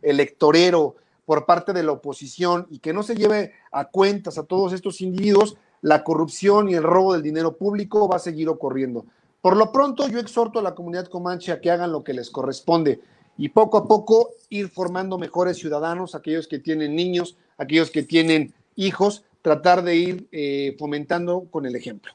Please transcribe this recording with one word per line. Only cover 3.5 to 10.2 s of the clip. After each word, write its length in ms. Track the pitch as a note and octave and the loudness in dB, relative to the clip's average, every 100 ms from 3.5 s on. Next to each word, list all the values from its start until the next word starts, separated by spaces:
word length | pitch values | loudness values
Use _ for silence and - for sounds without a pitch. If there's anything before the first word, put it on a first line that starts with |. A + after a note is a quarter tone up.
| _ _ | _ _
a 140 | - | -8
cuentas 540 | - F#3 G3 G3+ G3 D#3+ | -6 2 2 2 -6 -10
a 40 | |
todos 300 | D3+ F#3 F#3+ | -4 -2 0
estos 280 | F#3 G3 E3+ | -2 -8 -6
individuos, 540 | F#3 F#3 G3+ G3 G#3 - _ _ | -6 -2 4 4 4 -2 _ _
la 200 | C#3+ D3+ | 2 2
corrupción 680 | D3+ D#3 D#3+ - F#3+ G3+ G3+ | 4 -2 -2 0 4 4 4
y 60 | |
el 80 | F3 | 2
robo 300 | D#3+ F3 F#3+ | 4 4 4
del 100 | F3+ | 2
dinero 340 | D3+ D#3 E3 D#3+ | -2 -2 -2 -2
público 520 | G3 G3+ G#3 G#3+ G3+ | -4 -2 -2 0 2
va 80 | E3+ | 0
a 20 | |
seguir 300 | F3 D#3 D#3+ | -2 -4 -4
ocurriendo. 580 | D#3+ C#3+ C3 C3 A#2 - _ _ _ | -2 -4 -4 -4 -6 -12 _ _ _
Por 160 | F#3 F#3+ | 2 4
lo 140 | G#3+ | 4
pronto, 380 | B3+ C#4+ C4 C#4 | 4 0 0 -2
yo 100 | |
exhorto 400 | A#3 | -2